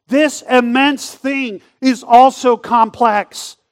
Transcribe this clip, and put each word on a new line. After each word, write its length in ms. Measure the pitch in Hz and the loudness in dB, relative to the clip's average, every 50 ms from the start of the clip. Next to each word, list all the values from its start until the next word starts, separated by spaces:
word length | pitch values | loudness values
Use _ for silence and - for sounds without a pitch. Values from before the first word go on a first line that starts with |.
| _ | _
This 360 | - 247 285 311 285 - - - | -4 0 0 0 0 -4 -8 -6
immense 680 | - 254 254 240 240 240 262 277 294 277 - - - - | -2 0 0 0 0 0 0 0 0 -2 -4 -8 -16 -16
thing 480 | - - 269 277 277 262 233 202 175 - _ _ _ | -10 -8 -8 -6 -6 -8 -8 -10 -14 -18 _ _ _
is 220 | 262 262 240 - - | -2 -2 -2 -2 0
also 520 | - 233 240 254 269 - - - 247 233 | 4 6 6 6 6 2 0 0 0 0
complex. 1000 | 240 - - 233 233 240 214 - - 240 226 208 208 190 - - - - - - _ _ _ | -2 -2 -2 0 0 0 0 0 0 0 0 0 -2 -4 -6 -12 -18 -18 -18 -20 _ _ _